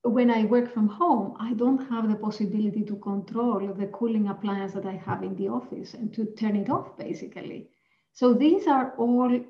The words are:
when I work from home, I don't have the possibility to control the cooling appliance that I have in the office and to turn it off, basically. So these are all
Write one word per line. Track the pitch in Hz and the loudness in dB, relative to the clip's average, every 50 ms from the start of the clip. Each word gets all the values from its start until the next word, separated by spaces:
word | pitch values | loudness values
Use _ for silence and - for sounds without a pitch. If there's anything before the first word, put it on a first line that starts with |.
when | - 240 214 254 247 240 | 0 2 2 4 4 4
I | 233 220 214 | 4 4 2
work | 202 240 240 240 - | 4 4 2 2 0
from | - 226 214 | 0 0 0
home, | 208 - - 277 339 277 214 196 - - - | 0 2 2 4 4 4 2 0 -4 -6 -8
I | 214 233 247 | -6 -4 -2
don't | 214 240 254 269 254 - - | 0 2 2 2 2 0 -4
have | 240 226 220 214 | -4 -2 0 0
the | 214 | -2
possibility | 208 214 214 - - 208 185 226 208 214 208 - 214 | 0 -2 -6 -2 -2 -4 -2 0 0 -2 0 -2 -4
to | 208 208 202 | -4 -4 -6
control | 196 - 202 196 196 196 - - 226 240 240 214 190 196 202 190 | -8 -6 -6 -6 -6 -6 -6 -4 -2 0 0 0 -2 -2 -4 -4
the | 190 202 | -6 -6
cooling | 196 - - 233 226 226 214 208 202 | -6 -4 -4 -2 0 2 0 0 0
appliance | 190 - - 202 196 196 196 190 185 | -2 -4 -4 -4 -4 -4 -4 -6 -8
that | 196 185 | -8 -8
I | 190 190 | -6 -8
have | 175 - 196 190 190 | -8 -6 -6 -6 -6
in | 190 190 190 | -6 -8 -6
the | 180 196 196 | -4 -4 -4
office | 226 247 - - - - 196 - - | -4 -6 -6 -8 -12 -12 -12 -14 -12
and | 247 233 208 | -8 -8 -8
to | - 226 220 214 - - | -4 -4 -6 -6 -4 -4
turn | 220 214 208 | -2 0 0
it | 202 196 240 | 0 0 0
off, | 294 - - - - - | -2 -2 -2 -8 -14 -12
basically. | - - - - - - - 185 - - - - - _ _ _ _ _ _ _ _ _ | -10 -10 -8 -10 -10 -14 -14 -14 -14 -12 -14 -14 -16 _ _ _ _ _ _ _ _ _
So | _ - 247 247 240 | _ 4 4 6 6
these | 247 285 311 349 403 415 | 8 6 6 6 6 4
are | 339 277 262 254 254 - - | 4 4 4 2 0 -2 -2
all | 233 240 247 247 247 247 247 247 247 | 2 4 4 4 4 4 2 0 0